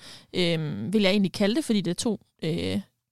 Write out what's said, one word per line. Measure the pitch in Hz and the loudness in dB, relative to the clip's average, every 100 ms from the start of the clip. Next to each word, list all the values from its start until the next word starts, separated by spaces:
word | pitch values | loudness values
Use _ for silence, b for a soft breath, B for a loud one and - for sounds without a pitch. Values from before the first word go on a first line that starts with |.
| B B B | B B B
øhm, | - 175 160 156 196 220 | -2 0 0 -2 -4 -2
vil | 208 | 2
jeg | 190 | 4
egentlig | 208 185 | 4 2
kalde | - 202 | 2 0
det, | 247 | 0
fordi | 294 208 | 0 0
det | 196 | 0
er | |
to, | - 247 202 - _ | -2 -2 -4 -8 _
øh, | 170 170 180 196 190 _ _ | -4 -2 -2 -4 -6 _ _